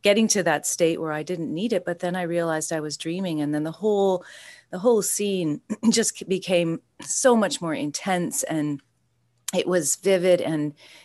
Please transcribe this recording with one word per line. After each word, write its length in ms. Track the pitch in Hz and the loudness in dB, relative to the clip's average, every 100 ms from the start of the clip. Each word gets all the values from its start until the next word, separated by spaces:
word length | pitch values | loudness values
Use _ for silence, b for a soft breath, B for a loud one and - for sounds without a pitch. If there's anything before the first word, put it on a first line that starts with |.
getting 260 | 202 208 220 | 4 4 4
to 140 | 208 | 2
that 220 | 165 147 - | 2 0 -2
state 340 | - 165 165 | 0 2 2
where 120 | 160 | -4
I 100 | 151 | -6
didn't 300 | 156 175 156 | -6 -6 -6
need 200 | 156 226 | -4 -2
it. 120 | 190 | -2
But 160 | 180 170 | -4 -4
then 160 | - 185 | -4 -4
I 60 | |
realized 500 | 170 170 165 156 - | -2 -2 0 -2 -2
I 80 | 160 | -4
was 160 | 151 147 | -4 -8
dreaming, 440 | 165 180 185 156 | -6 -4 -4 -2
and 140 | 147 | -2
then 80 | 151 | -2
the 100 | 160 | -4
whole, 520 | 160 214 202 196 185 B B B B B | -2 0 2 2 0 B B B B B
the 80 | 185 | -2
whole 240 | 240 226 | 2 2
scene 580 | 185 - 202 190 160 147 - | 2 -2 -2 -2 -2 -4 -6
<clears throat> 160 | 214 226 | 0 2
just 380 | 226 208 - - | 2 0 -4 -4
became 520 | 185 185 175 165 165 - - | -4 0 2 2 -2 -10 -14
so 360 | - - 262 226 | -6 2 4 4
much 240 | 196 - | 2 -2
more 140 | 165 | -4
intense, 680 | 151 294 - 202 180 170 - | -4 -4 -4 -2 -2 -2 -4
and 360 | - 156 151 143 _ _ _ _ _ _ - | -4 -2 -2 -4 _ _ _ _ _ _ -4
it 120 | 185 - | -2 0
was 300 | 180 147 - | 0 0 0
vivid, 440 | 190 185 185 175 | 2 4 4 4
and 340 | - 156 151 - B B | 2 -2 -4 -6 B B